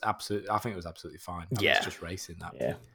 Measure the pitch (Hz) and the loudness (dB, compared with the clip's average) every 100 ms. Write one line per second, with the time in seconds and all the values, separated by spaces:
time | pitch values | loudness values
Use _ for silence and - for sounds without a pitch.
0 | 107 104 - 104 98 107 120 95 82 - | 0 0 0 -2 2 2 2 -4 -6 -8
1 | 82 69 - 85 85 110 87 55 - - | -12 -12 -8 -6 -2 4 6 6 4 -4
2 | 85 98 - 82 85 - 62 - - | -6 -6 -8 -10 -10 -2 -2 -2 -8